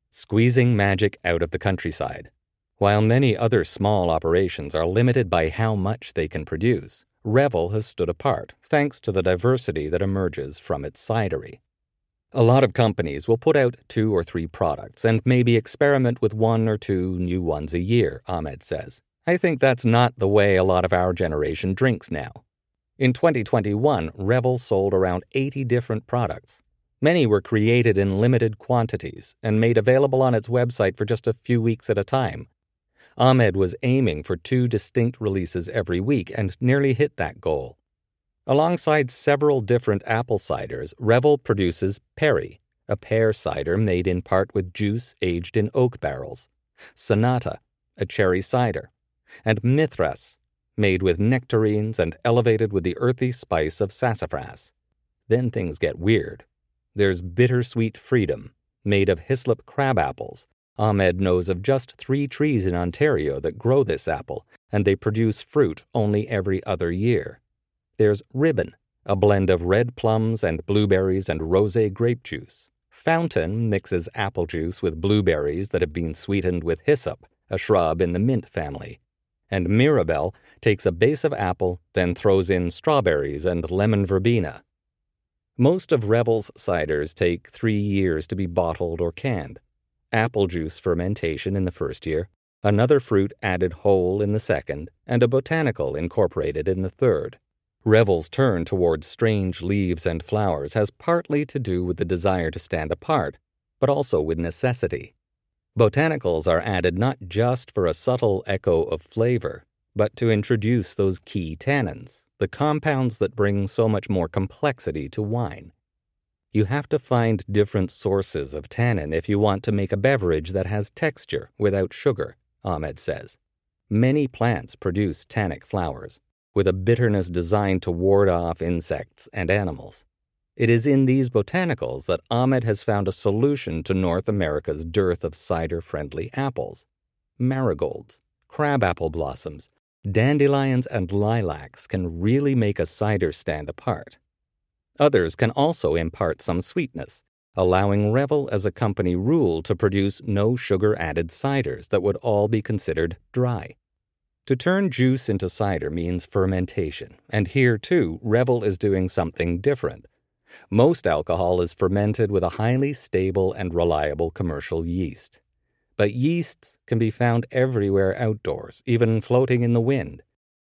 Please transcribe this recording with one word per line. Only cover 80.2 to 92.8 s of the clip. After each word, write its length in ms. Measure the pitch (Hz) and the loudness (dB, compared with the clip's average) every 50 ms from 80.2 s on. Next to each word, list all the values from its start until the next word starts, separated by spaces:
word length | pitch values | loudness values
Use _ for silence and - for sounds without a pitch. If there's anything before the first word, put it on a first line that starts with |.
| 78 95 - _ _ _ _ _ | -2 -4 -6 _ _ _ _ _
takes 240 | - 117 101 - - | 0 0 0 2 0
a 80 | 101 | -2
base 320 | 85 82 110 135 151 - - | 0 2 2 2 2 0 -2
of 80 | 147 | -4
apple, 480 | 143 - 104 90 90 - 98 90 90 - _ _ - | -2 0 0 0 0 0 0 -2 -2 -4 _ _ -2
then 200 | 95 90 87 85 | 0 0 0 0
throws 360 | - - 104 95 98 90 85 | 0 2 4 4 4 4 2
in 200 | 95 90 90 85 | 0 0 0 -2
strawberries 760 | - - - 156 151 139 101 90 78 71 71 71 71 76 82 | -4 -4 -2 0 2 2 0 0 -2 -2 -2 -4 -6 -4 -2
and 240 | 92 87 85 78 78 | -2 -2 -2 -2 -2
lemon 340 | 90 98 104 110 110 104 98 | -2 0 2 2 2 2 0
verbena. 580 | 87 98 92 95 117 120 113 85 71 - - _ _ _ _ _ _ _ _ _ _ _ _ _ _ _ _ _ _ _ | 0 0 0 2 2 0 0 -2 -4 -8 -12 _ _ _ _ _ _ _ _ _ _ _ _ _ _ _ _ _ _ _
Most 340 | - 123 147 180 190 - - | 0 2 2 2 0 0 0
of 200 | 160 123 107 104 | 0 0 2 2
Revel's 400 | 110 117 117 117 113 110 101 - - - | 2 2 2 2 0 0 -2 -6 -12 -8
ciders 560 | - - 90 82 76 76 76 73 76 82 - | -4 -2 -2 -2 0 0 -2 -2 -2 -4 -2
take 340 | - 95 87 87 - - - | 0 0 0 0 -2 -6 -14
three 300 | - - - 113 107 104 | -10 -4 -2 0 0 0
years 480 | 101 104 98 98 95 90 80 78 78 | 0 0 0 2 2 0 0 -2 -4
to 100 | - 95 | -4 -4
be 100 | 95 95 | -4 -4
bottled 540 | 87 85 90 87 82 82 - 87 85 82 82 | -2 -2 -2 -2 -2 -2 -4 -4 -4 -4 -4
or 120 | 87 82 | -4 -4
canned. 480 | 82 - - 135 113 87 71 64 - - _ _ _ _ _ _ _ _ _ _ | -4 -6 -6 -4 -4 -4 -6 -8 -14 -20 _ _ _ _ _ _ _ _ _ _
Apple 340 | - 110 110 117 - 104 98 85 | 0 0 0 0 0 0 -2 0
juice 300 | 90 85 78 78 - - | -2 -4 -6 -6 -8 -4
fermentation 800 | - 92 85 87 87 95 104 - - 82 76 - - 95 98 | -2 -2 0 0 0 -2 -4 -4 -4 -4 -4 -4 -4 -4 -2
in 80 | 98 92 | -2 -2
the 60 | 90 | -4
first 360 | - - 78 - - - - | -4 -6 -8 -8 -8 -8 -6
year, 220 | 82 76 78 92 - _ _ _ _ _ _ | -4 -4 -4 -4 -6 _ _ _ _ _ _
another 380 | - 104 104 104 | 0 2 4 4